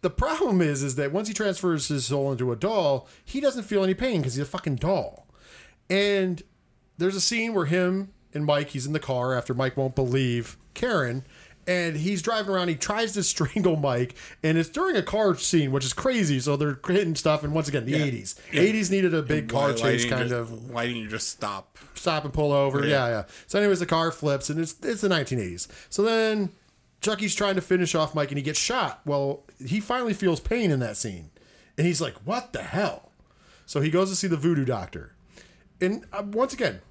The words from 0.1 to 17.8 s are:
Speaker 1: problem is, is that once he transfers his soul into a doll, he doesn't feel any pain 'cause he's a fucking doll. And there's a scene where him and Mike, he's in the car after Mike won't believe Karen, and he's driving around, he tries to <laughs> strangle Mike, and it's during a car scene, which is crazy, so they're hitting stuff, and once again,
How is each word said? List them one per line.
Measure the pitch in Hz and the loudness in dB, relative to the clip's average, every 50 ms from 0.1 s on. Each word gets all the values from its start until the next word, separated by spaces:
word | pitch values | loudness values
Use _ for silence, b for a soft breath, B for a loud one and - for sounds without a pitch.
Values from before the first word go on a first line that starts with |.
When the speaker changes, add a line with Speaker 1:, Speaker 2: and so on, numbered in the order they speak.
Speaker 1:
problem | - - 240 294 320 311 - 262 208 185 | -2 0 -2 0 0 0 0 2 4 4
is, | 175 151 147 139 | 2 2 0 0
is | 139 143 127 | -2 -2 -2
that | 131 147 139 | -2 -2 -2
once | 147 190 214 208 | -2 -2 -4 -4
he | 220 | -4
transfers | - 220 202 185 180 - 180 170 156 - - | -2 -2 -2 -2 0 0 0 0 0 0 0
his | 151 139 127 - | -2 -2 -2 -2
soul | 139 143 139 139 | 0 0 0 0
into | 135 117 127 123 | -2 -2 -2 -2
a | 120 | -2
doll, | 113 - 196 226 208 175 147 139 139 B B B B B | -2 -2 0 0 2 2 2 2 0 B B B B B
he | B - 269 | B -8 0
doesn't | 277 285 254 247 208 | 0 0 0 0 -4
feel | - 208 202 190 | -2 0 2 2
any | 185 190 | 2 2
pain | 190 247 262 240 180 143 | 0 0 0 0 0 0
'cause | 131 117 | 0 -2
he's | 131 143 | -2 -4
a | - | -4
fucking | - 185 - 202 139 127 | -6 -6 -4 -4 -4 -2
doll. | - 165 196 175 104 - - - - _ B B B B B B B B B B _ _ | 0 0 0 0 0 -4 -8 -14 -20 _ B B B B B B B B B B _ _
And | 180 196 202 202 202 196 190 185 180 156 - _ _ _ _ _ _ _ _ _ _ - | 0 2 2 2 2 2 0 0 -2 -4 -8 _ _ _ _ _ _ _ _ _ _ -2
there's | 170 185 196 | -2 0 0
a | 196 | 2
scene | 180 - 233 233 226 233 226 | 0 2 2 0 0 0 0
where | 196 170 | 0 0
him | 143 165 185 180 180 185 190 196 190 - _ _ _ - | 2 2 2 2 2 0 -2 -4 -6 -12 _ _ _ -6
and | 147 151 | -4 2
Mike, | 151 147 143 147 143 | 2 2 2 2 -2
he's | - 139 123 | -4 -6 -4
in | 139 151 | -2 -2
the | 151 | -4
car | - - 131 127 123 127 131 | -2 -2 -2 0 0 0 0
after | 123 117 - 127 | -2 -2 -2 -2
Mike | 120 135 131 127 | 0 0 0 0
won't | - 135 131 127 | 0 -2 -2 0
believe | - 131 123 123 139 135 127 120 120 117 - - - - - _ | 0 0 2 2 2 2 2 0 0 -2 -4 -10 -16 -20 -18 _
Karen, | - - 247 233 180 139 123 117 135 131 B B B B B B B - | -4 -2 0 2 2 0 0 -2 -6 -8 B B B B B B B -4
and | - 180 180 170 170 160 151 | -2 0 0 0 0 -2 -2
he's | 151 185 208 185 | -2 0 0 0
driving | 156 220 233 220 208 190 196 | 0 -2 -2 -2 0 0 0
around, | 185 180 165 | 0 0 0
he | 165 | -2
tries | 143 - - 208 220 233 220 190 | -2 -2 -4 -2 0 0 -2 0
to | 208 175 | 0 0
<laughs> | |
strangle | - - - 165 - - 214 190 180 170 | 0 2 2 0 0 0 2 2 4 2
Mike, | 156 143 139 123 120 123 123 - B B B B B - | 4 2 2 2 2 0 -2 -4 B B B B B 0
and | 156 160 165 | 2 2 2
it's | 165 165 | 2 0
during | - 277 349 381 349 | 0 -2 0 2 2
a | 220 | 0
car | 180 - - 214 220 202 180 | 0 0 0 2 4 4 2
scene, | - - - - 170 151 135 | 2 0 2 4 4 4 4
which | 131 139 131 | 2 0 0
is | 131 - | 0 -4
crazy, | - - 262 262 233 202 156 143 131 | 0 0 0 2 2 2 2 2 2
so | 123 143 143 | 2 0 0
they're | 139 151 147 139 127 - - | 2 0 0 -2 -4 -2 0
hitting | 180 196 208 165 165 | 2 2 2 2 0
stuff, | 147 - 165 151 147 147 | 0 2 2 2 2 0
and | 147 147 | 0 0
once | 160 151 143 | 0 0 0
again, | 139 143 | -2 -2